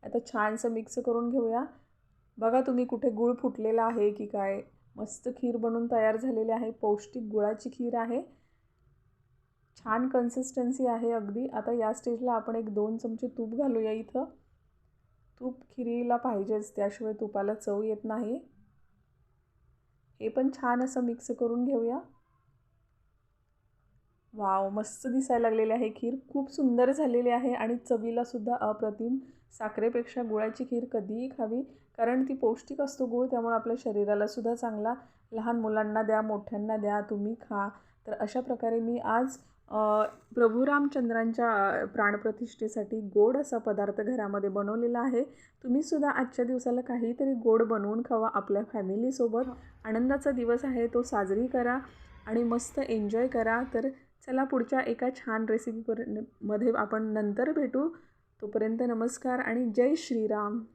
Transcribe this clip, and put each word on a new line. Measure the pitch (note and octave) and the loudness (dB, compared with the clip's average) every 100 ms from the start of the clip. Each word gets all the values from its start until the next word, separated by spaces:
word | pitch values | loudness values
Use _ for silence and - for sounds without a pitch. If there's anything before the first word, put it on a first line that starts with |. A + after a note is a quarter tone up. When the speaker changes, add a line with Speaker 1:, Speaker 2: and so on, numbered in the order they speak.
Speaker 1:
आता | - A#3+ | -2 -2
छानसं | A#3 A3+ G#3+ A3 A#3+ | -2 -2 0 0 -2
मिक्स | A3+ A3+ - B3 | -4 -6 -4 0
करून | A#3 A#3+ | 0 0
घेऊया. | C4 A3+ A3+ C#4+ - _ _ _ _ _ - | 0 2 0 -4 -10 _ _ _ _ _ -2
बघा | A3+ B3 | 2 2
तुम्ही | C4 B3 B3 | 2 0 0
कुठे | A#3 C4 | 0 0
गूळ | G#3+ A#3+ | 2 2
फुटलेला | B3 B3+ - G#3+ A3+ | 2 -2 -2 0 2
आहे | A3+ A#3 G#3 | 2 2 2
की | G#3 G#3 | 0 -6
काय, | G#3 G3 G3 G3+ - - - | -2 -2 -2 -6 -20 -20 -12
मस्त | G#3+ - B3 | -12 -8 -8
खीर | B3+ B3 A#3 | -4 -2 0
बनून | A3+ A#3 A#3 | 0 0 0
तयार | A#3+ A3 A3 | 2 4 2
झालेली | C4 A3+ A3 | 0 0 0
आहे, | A3+ A3+ | 0 -2
पौष्टिक | A3+ G#3+ G#3 - B3+ | -2 0 0 -2 -10
गुळाची | A3 G#3+ G#3 A3 B3+ | -4 0 0 0 -8
खीर | - A#3+ A#3 | -6 -4 -2
आहे, | A3+ A#3+ - - _ _ _ _ _ _ _ _ _ _ _ _ _ - | -2 -4 -6 -16 _ _ _ _ _ _ _ _ _ _ _ _ _ -16
छान | - A3 B3+ | -2 0 2
कन्सिस्टन्सी | B3+ A#3+ B3 C4 - B3 C4 B3+ | 2 2 -2 -4 -2 -2 2 0
आहे | A3+ A#3 | 2 0
अगदी. | A#3 G3+ G#3 C4 | 0 -2 -4 -4
आता | A#3 G#3+ | -4 -2
या | A#3+ A3 | 0 0
स्टेजला | A3 - A#3 B3 | 0 -2 -2 0
आपण | A#3 A3 A3+ | 0 0 -4
एक | A3 | -2
दोन | G#3 G#3+ A3+ | -2 -2 -2
चमचे | A#3 A3+ B3+ | -4 -4 -6
तूप | - A3+ A#3 | -4 -6 0
घालूया | C#4 A#3 A3 | 0 2 0
इथं. | A3 - B3+ D4+ - _ _ _ _ _ _ _ _ _ _ | -2 -4 -4 -6 -10 _ _ _ _ _ _ _ _ _ _
तूप | B3+ B3+ | -8 -8
खिरीला | - - A#3 A#3 A#3+ A#3+ | -16 -8 -2 -2 0 0
पाहिजेच, | B3 G#3+ G3 G#3+ G#3+ - | 0 -2 0 -2 -2 -2
त्याशिवाय | G3+ G3+ A3 | -2 -2 -6
तुपाला | G#3+ G#3+ G#3 G3+ | -4 -4 -2 -2
चव | G#3+ G#3+ G3+ | -2 -2 -2
येत | A3 G#3+ | -2 -4
नाही. | A3 A3 G#3+ B3 - - - _ _ _ _ _ _ _ _ _ _ _ _ _ _ _ | -4 -4 -4 -6 -8 -20 -20 _ _ _ _ _ _ _ _ _ _ _ _ _ _ _
हे | A3 | -4
पण | A3 C4 | 2 0
छान | C4+ C4 B3 | 0 0 2
असं | C4 C4 | 0 0
मिक्स | B3 A#3 - B3+ | -2 -4 -6 -2
करून | A#3 A#3 B3 | 0 0 0
घेऊया. | C4+ A#3 C4 F#4 - _ _ _ _ _ _ _ _ _ _ _ _ _ _ _ _ _ _ _ _ _ | 2 0 -2 -8 -20 _ _ _ _ _ _ _ _ _ _ _ _ _ _ _ _ _ _ _ _ _
वाव, | G#3+ G3+ F#3+ G3 | -4 0 2 2
मस्त | G3+ G#3+ - C4 | -2 -6 -6 -2
दिसायला | B3+ C4 A#3+ A#3 | -2 2 4 4
लागलेली | A3 A3 | 4 2
आहे | A3+ A3 | 2 0
खीर, | G#3+ A#3 C4+ - | -2 -4 -4 -4
खूप | C#4 C4+ | -4 -4
सुंदर | - C4+ A#3 B3+ | 2 2 6 4
झालेली | C#4 D4+ A#3+ B3 | 4 4 4 4
आहे | A#3+ C4 | 2 2
आणि | B3 A3 A#3+ | 0 0 -2
चवीलासुद्धा | - A#3 A3+ A#3 A#3+ B3 G#3+ A#3+ | 0 0 0 -2 -2 -2 -2 0
अप्रतिम. | G#3+ G#3+ A3 G#3 A3+ C4 - - _ | 0 0 -2 -2 -2 -2 -4 -20 _
साखरेपेक्षा | - A3 G#3+ A3 A#3 A#3 - | -8 -6 0 0 0 -4 -4
गुळाची | A#3+ G#3+ A3 A3+ | -2 0 -2 -4
खीर | B3+ A#3+ B3 | -4 -2 -2
कधीही | A#3 G3 G#3+ C4 | -4 -4 -6 -6
खावी, | C4 A3 A#3 C4+ - _ - | -4 -2 -2 -4 -12 _ -2
कारण | A#3 B3+ | 2 2
ती | C4+ | 0
पौष्टिक | C4+ A3+ A#3 - C#4 | 2 2 0 -6 -4
असतो | C#4 C4+ B3+ | -4 -2 -2
गूळ, | A#3+ B3 | 0 0
त्यामुळे | B3 A#3 A3+ | 0 2 0
आपल्या | A3+ A#3 | 0 -4
शरीरालासुद्धा | A#3 G#3 G3+ G#3 G#3 G#3 A3+ A#3 | -2 0 2 2 0 0 -2 -2
चांगला. | A#3 G#3+ G#3+ B3+ - _ _ | -2 -2 -2 -2 -8 _ _
लहान | A3+ A3+ A#3 | -6 -2 0
मुलांना | A3 G#3+ G#3+ G#3+ | 2 0 0 0
द्या, | G#3+ A3 | 2 2
मोठ्यांना | G#3+ G#3 G#3 G#3 G#3+ A3 | 2 -2 -4 -6 -2 0
द्या, | G#3 G#3 | 0 0
तुम्ही | G#3 G#3 G#3 | -2 -2 -2
खा. | A#3 - G3+ G3+ G3+ - _ - | -4 -6 -2 -2 -6 -20 _ -10
तर | |
अशा | G#3+ G#3 B3+ | -4 -2 -2
प्रकारे | B3+ B3 A3+ A3+ | -2 -2 0 0
मी | A3+ A#3+ | 0 -2
आज, | - A3+ C4 - - _ _ | 2 2 2 -4 -20 _ _
अ, | G#3+ G#3+ G#3+ G#3+ - _ - | 0 2 4 2 -2 _ 4
प्रभू | A#3 A3+ C4+ | 4 6 4
रामचंद्रांच्या, | C#4+ C#4+ C#4+ A#3+ A3+ A3+ A3+ A#3 | 4 2 0 0 2 0 2 2
अ, | G#3+ G3 - G3+ | 4 4 2 -2
प्राणप्रतिष्ठेसाठी | G3+ G#3 G3+ A3 G#3+ A#3+ - G#3+ G#3+ G3+ A3 | 2 2 2 -2 -2 -8 -6 -6 -4 -4 -4
गोड | G#3 G#3 G#3+ C4 | 0 6 6 6
असा | C#4+ A#3+ | 0 -2
पदार्थ | A3+ G3+ G3+ G3+ | 0 0 0 0
घरामध्ये | G#3+ B3+ G#3 G3+ G3 | -2 0 -2 0 0
बनवलेला | G3 G3+ A3 A#3+ A#3+ | 0 0 0 0 0
आहे. | B3+ A#3+ C#4 - - _ | 0 0 -2 -6 -20 _
तुम्हीसुद्धा | C4 B3+ D#4 D#4 C#4+ | 0 2 2 0 2
आजच्या | C4+ B3+ - A#3+ | 0 -2 -2 0
दिवसाला | B3+ B3 B3 | 0 0 -2
काहीतरी | B3 A#3+ A3+ A#3+ C4+ | -2 -2 -2 0 0
गोड | B3+ A3+ A3 | 2 4 6
बनवून | A3+ A3 G3+ A3 | 6 2 0 -2
खावा | A#3+ A#3 A3 | 0 0 0
आपल्या | G3+ G3+ G3+ | -2 0 -2
फॅमिलीसोबत. | A3 A3+ F#3+ G3 B3 C4 A#3 A3+ B3+ | -2 -4 -2 0 -2 0 0 0 -2
Speaker 2:
हो. | B3 - - A3 | -6 -18 -16 -4
Speaker 1:
आनंदाचा | A3 B3+ C#4 C#4+ | 0 2 2 0
दिवस | B3+ A#3 A#3+ C4+ | 0 2 2 0
आहे, | B3 A#3 | 0 0
तो | A#3+ | 0
साजरी | A#3+ G#3 F#3+ G3 B3 | 0 0 2 2 2
करा | B3+ A#3+ B3+ - - - - - | 2 0 0 -4 -18 -20 -18 -4
आणि | A3 | 0
मस्त | A#3+ A#3+ - - | 2 0 -2 -4
एन्जॉय | C4+ A3 G#3 A3+ B3+ | -2 0 0 0 0
करा. | A3+ A3 A3+ B3+ | 2 2 0 0
तर | A3+ C4 C4+ _ _ - | -2 -2 -4 _ _ -4
चला, | C4 | 0
पुढच्या | C4+ C4 A#3 C4 | 2 2 2 0
एका | B3 A#3 B3 B3+ | 0 0 -2 -2
छान | - A3 A3 | -4 -2 0
रेसिपीवर, | A3+ A3 A3 A3+ A3 - G#3 A3+ _ | 0 -2 -8 -4 -4 -4 -6 -8 _
मध्ये | G3+ G#3 A#3+ A3+ | -2 2 2 2
आपण | G#3+ A3 | 0 0
नंतर | A3 G#3+ G#3 G#3 B3+ | 0 0 0 0 0
भेटू. | D#4 C4+ C4 D#4 E4 - _ _ _ | 2 0 0 -2 -4 -20 _ _ _
तोपर्यंत | G#3 G#3+ A3 A3+ | -4 -2 0 0
नमस्कार | B3 A3+ A#3 A#3+ B3+ B3 | 0 0 -2 -2 -4 -2
आणि | C4 A3+ B3 G#3+ | -2 0 0 4
जय | B3 D#4+ | 4 4
श्रीराम. | - A#3 G#3+ G#3 G#3 A3+ A3+ | 0 -2 0 0 0 -4 -8